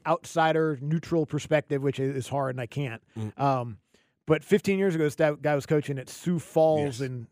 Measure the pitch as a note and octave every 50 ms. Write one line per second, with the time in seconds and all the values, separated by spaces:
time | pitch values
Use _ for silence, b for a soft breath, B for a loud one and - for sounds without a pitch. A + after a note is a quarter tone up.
0 | - D3+ E3 F3 - - - E3 D#3+ D#3+ D#3+ D#3+ D#3+ D#3 D3+ B2 C3+ D3 D#3+ E3+
1 | - - E3+ E3 D3+ - - D3 - - D#3 D3 - - C#3+ C#3 C3+ C#3+ C3 -
2 | C3+ C3+ C#3 C3+ A#2+ - B2+ C#3+ C3+ C3 B2+ C3 A#2+ G#2+ - C#3+ D3 B2 A2+ A#2
3 | _ _ - A2 G#2+ G#2+ - - C#3 C#3 C3+ B2+ A#2+ A#2+ G#2+ - _ _ _ _
4 | _ _ _ _ _ - D#3 D#3 - - G3 G#3 - G3 G3 F#3+ G3 G3 E3 D#3+
5 | D#3 D3+ - - D#3+ D3+ D3+ D3 C#3 D3+ D3+ C#3 - - D#3+ D3+ C#3+ - C#3+ C3+
6 | C3 - - - - F3 F3+ D#3+ - - - D#3+ D#3+ D#3+ D#3 D3+ D3 C#3+ B2 A2+
7 | C#3 B2+ B2+ B2 A2+ -